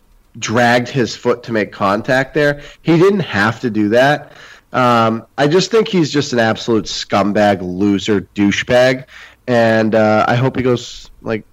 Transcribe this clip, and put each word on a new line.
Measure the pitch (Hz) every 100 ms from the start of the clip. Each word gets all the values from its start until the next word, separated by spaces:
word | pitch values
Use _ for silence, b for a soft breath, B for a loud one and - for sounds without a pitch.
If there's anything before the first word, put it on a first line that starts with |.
| _ _ _ 117
dragged | 113 113 120 123 120
his | 139 107
foot | - 120 117
to | -
make | 110 98
contact | - 101 104 110 131 131
there. | 156 147 143 B B
He | - 165
didn't | 190 202
have | 143 101 107 113
to | 123
do | 107 104
that. | 117 139 143 - B B B B
Um, | 127 123 117 113 113 - -
I | 147
just | 180 185
think | 220 220
he's | 185 139
just | 143 135
an | 120
absolute | 113 110 - 110 110
scumbag, | - - 104 98 104 104 95
loser, | 90 90 104 98 - 101 -
douchebag. | - 101 - - 123 127 131 - B B B -
And, | 120 113 110 110 110
uh, | 107 107 -
I | 120
hope | 131 127
he |
goes, | 123 120 - - - -
like, | 110 110 -